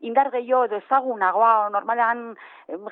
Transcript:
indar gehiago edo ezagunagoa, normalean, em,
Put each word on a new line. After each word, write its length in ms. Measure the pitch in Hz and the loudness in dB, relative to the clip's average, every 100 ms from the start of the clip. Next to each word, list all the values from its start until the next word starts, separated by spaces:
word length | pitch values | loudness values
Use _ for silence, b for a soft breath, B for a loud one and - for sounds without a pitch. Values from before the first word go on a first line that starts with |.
indar 300 | 233 240 277 | -2 0 0
gehiago 340 | 247 247 254 233 | -2 0 0 0
edo 100 | 208 | -4
ezagunagoa, 960 | - 262 262 220 185 190 226 220 208 | 0 0 0 0 0 4 4 4 2
normalean, 640 | 202 208 233 233 240 233 214 B B B | -2 -2 0 0 -2 -8 -16 B B B
em, 160 | 170 208 | -14 -10